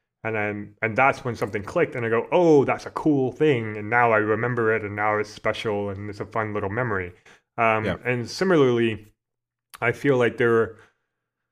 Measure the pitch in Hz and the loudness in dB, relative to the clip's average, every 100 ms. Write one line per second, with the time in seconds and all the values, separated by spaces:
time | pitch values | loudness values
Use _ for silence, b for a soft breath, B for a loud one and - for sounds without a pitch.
0 | _ _ 110 110 104 104 104 - 113 107 | _ _ -6 -4 -4 -6 -12 -6 -2 2
1 | 135 - 123 110 101 104 98 175 160 127 | 2 2 -4 -4 -4 -6 -4 -2 -2 -2
2 | 113 113 - 180 170 147 127 - - - | 0 0 2 4 6 6 4 0 -6 -2
3 | 160 139 131 - 151 120 110 107 104 120 | 2 2 0 0 2 2 -2 -8 0 2
4 | 120 107 107 107 120 120 110 110 104 104 | 4 4 2 0 0 0 0 0 -2 -2
5 | 107 107 107 - 110 107 113 104 101 98 | 0 0 -4 -6 -4 -2 -4 -4 -4 -8
6 | 104 101 101 113 107 104 98 110 123 98 | -10 -10 -8 -6 -4 -4 -4 -4 -4 -4
7 | 90 - b b b - 113 110 107 85 | -6 -14 b b b 0 2 2 -2 -4
8 | 123 123 110 - 190 165 131 117 113 101 | -4 -4 -4 -2 2 4 4 2 0 -2
9 | - _ _ _ _ _ _ - 117 120 | -12 _ _ _ _ _ _ -4 -4 0
10 | 143 127 117 117 117 113 110 - b b | 0 2 2 2 2 2 0 -6 b b
11 | _ _ _ _ _ | _ _ _ _ _